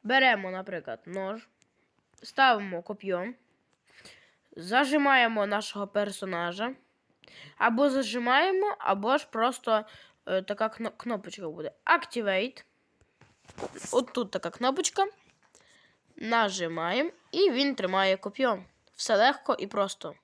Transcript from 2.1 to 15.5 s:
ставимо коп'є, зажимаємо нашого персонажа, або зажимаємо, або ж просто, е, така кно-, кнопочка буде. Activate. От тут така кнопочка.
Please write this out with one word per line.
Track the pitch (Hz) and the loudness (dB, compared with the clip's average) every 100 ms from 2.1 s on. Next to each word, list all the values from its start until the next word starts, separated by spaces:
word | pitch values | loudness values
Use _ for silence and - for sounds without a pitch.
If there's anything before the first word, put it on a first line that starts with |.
| _ | _
ставимо | - - 269 220 202 175 | -10 4 4 4 0 -8
коп'є, | 180 208 190 180 202 240 _ _ _ _ _ - - - _ _ _ - | -8 -10 -4 -4 -4 -10 _ _ _ _ _ -20 -20 -20 _ _ _ -18
зажимаємо | 175 240 277 302 277 269 233 220 202 | 0 2 4 4 6 6 4 2 0
нашого | 202 196 202 196 | -2 -4 -8 -4
персонажа, | 208 202 196 190 175 170 185 233 269 _ _ _ _ - - - _ | -2 -2 -6 -6 -4 -4 -4 -8 -8 _ _ _ _ -20 -20 -20 _
або | 226 226 285 | 2 4 2
зажимаємо, | 262 226 240 240 269 359 381 415 - | 2 -2 -2 2 4 4 2 0 -2
або | - 196 214 285 | -2 0 2 0
ж | - | 0
просто, | 220 240 247 - 220 214 - - _ - | 0 0 0 0 0 0 -18 -20 _ -4
е, | 190 | -4
така | 190 208 220 | -2 -4 -4
кно-, | 220 226 - | -4 -10 -8
кнопочка | 240 214 180 - 170 | -8 -8 -8 -12 -12
буде. | 165 156 _ - | -10 -12 _ 2
Activate. | 330 - 240 208 190 247 - _ _ _ _ _ _ _ _ - - - - - | 2 2 -4 0 0 -2 -8 _ _ _ _ _ _ _ _ -20 -12 -12 -12 -2
От | 247 254 | -2 -2
тут | - 208 | -6 -6
така | 185 170 | -6 -8
кнопочка. | - 247 277 320 - 392 _ _ _ _ | -2 -2 -2 -4 -2 -2 _ _ _ _